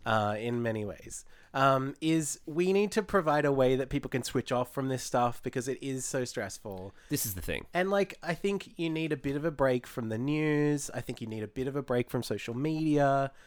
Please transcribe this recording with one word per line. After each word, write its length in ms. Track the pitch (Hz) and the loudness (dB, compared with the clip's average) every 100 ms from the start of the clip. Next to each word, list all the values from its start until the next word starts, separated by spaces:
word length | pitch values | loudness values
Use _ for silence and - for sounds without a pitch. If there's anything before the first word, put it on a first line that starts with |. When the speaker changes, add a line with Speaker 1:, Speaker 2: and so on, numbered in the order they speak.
| 117 | 0
Speaker 1:
Uh, 300 | 110 104 107 | 2 2 0
in 240 | 117 120 | -2 -2
many 240 | 117 110 101 | -2 -2 -4
ways. 400 | 80 90 - - - - | -8 -14 -14 -16 -20 -6
Um, 420 | 135 135 135 135 - | 2 4 4 0 -2
is 400 | 160 160 151 - - | 2 2 0 -6 -4
we 260 | 151 185 | 0 2
need 220 | 196 208 | 4 2
to 100 | 220 | 0
provide 400 | 190 196 156 151 | 2 2 4 4
a 80 | 147 | 4
way 240 | 135 127 131 | 6 6 4
that 140 | 127 | 0
people 180 | 143 - | -2 -2
can 160 | 127 | -4
switch 300 | - 127 - | 0 -2 0
off 200 | 123 123 | 0 -2
from 140 | - 135 | -4 -2
this 160 | 127 | -2
stuff 380 | - 127 120 - | 0 2 2 0
because 240 | 127 - 131 | -4 -4 -4
it 100 | 127 | -4
is 240 | 139 131 - | -4 -4 -4
so 180 | 135 | -2
stressful. 720 | 123 123 98 - 107 95 98 - - | -2 -4 -6 -8 -10 -10 -10 -14 -6
Speaker 2:
This 160 | 147 113 | -2 -2
is 80 | 90 | -4
the 60 | |
thing. 240 | - 73 - | -4 -4 -2
Speaker 1:
And, 160 | 170 190 | 0 2
like, 260 | 202 190 - | 2 0 -2
I 100 | - 165 | -6 -2
think 360 | 202 196 - - | -2 -2 -4 -4
you 120 | 165 | -2
need 220 | 160 160 | 0 -2
a 60 | 147 | -2
bit 180 | 139 143 | -2 -2
of 80 | |
a 80 | 165 | -2
break 340 | 139 135 127 - | 2 4 2 -2
from 220 | - 110 | -6 -4
the 100 | 110 | -2
news. 720 | 135 151 151 147 147 147 - | 0 2 2 4 4 2 -2
I 80 | 127 | -6
think 180 | - 120 | -8 -8
you 80 | 110 | -8
need 160 | 110 | -6
a 60 | 107 | -6
bit 180 | - 131 | -4 -4
of 80 | 139 | -4
a 60 | |
break 280 | 131 123 123 | 0 0 0
from 140 | 127 | -2
social 300 | - 104 - 117 | -2 -4 -4 -4
media. 760 | 156 156 156 147 139 139 135 - | -2 0 2 4 4 4 0 -4